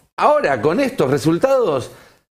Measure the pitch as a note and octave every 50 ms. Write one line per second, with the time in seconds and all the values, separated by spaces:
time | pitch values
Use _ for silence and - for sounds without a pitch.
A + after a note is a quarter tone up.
0 | _ _ _ - F#3 B3 D4 D4 A#3 D3+ C#3 A2+ - D3+ F3 B3+ C#4+ B3+ - -
1 | D#3 B2+ C#3 C#3 G#2+ D#3+ E3 E3+ - C4+ C4+ C4 A#3 F3+ D3 C3 A2 - - -
2 | - - _ _ _ _ _